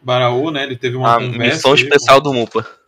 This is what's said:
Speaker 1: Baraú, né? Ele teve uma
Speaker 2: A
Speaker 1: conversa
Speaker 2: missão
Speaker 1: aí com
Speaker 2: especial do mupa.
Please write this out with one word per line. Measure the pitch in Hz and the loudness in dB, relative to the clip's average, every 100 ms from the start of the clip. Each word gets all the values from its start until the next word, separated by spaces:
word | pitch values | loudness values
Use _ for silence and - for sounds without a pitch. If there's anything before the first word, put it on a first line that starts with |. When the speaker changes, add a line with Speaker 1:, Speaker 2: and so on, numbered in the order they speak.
Speaker 1:
Baraú, | 127 127 123 123 160 | -4 0 0 -2 -4
né? | 147 | -6
Ele | 139 | -8
teve | 123 123 | -6 -6
uma | 127 117 | -2 2
Speaker 2:
A | 117 | 2
Speaker 1:
conversa | 120 120 120 | 0 -4 -2
Speaker 2:
missão | 160 131 | 0 2
Speaker 1:
aí | 147 | 2
com | 135 | 2
Speaker 2:
especial | 143 - 135 | 0 4 4
do | 147 | 4
mupa. | 127 113 113 113 _ | -2 -2 -6 -8 _